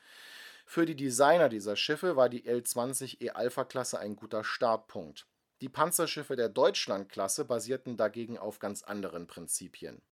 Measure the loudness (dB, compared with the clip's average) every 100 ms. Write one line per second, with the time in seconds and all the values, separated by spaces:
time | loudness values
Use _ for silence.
0 | -20 -20 -20 -18 -20 -20 -6 0 0 2
1 | -2 6 8 8 6 4 -4 -2 0 0
2 | 0 4 4 4 -2 -2 0 -4 -2 -4
3 | -8 -8 -8 -2 -4 -2 -4 -4 -4 -4
4 | -6 -8 -6 -4 -4 0 2 2 -2 -12
5 | -12 -16 -20 _ _ -12 -10 0 0 2
6 | -2 -4 -4 -2 0 4 4 4 -2 -4
7 | -4 -4 -2 -2 -2 -4 -2 -6 -6 0
8 | 0 0 -8 -6 -8 -6 -8 -8 -8 -8
9 | -6 -8 -12 -14 -8 -8 -8 -14 -14 -16
10 | _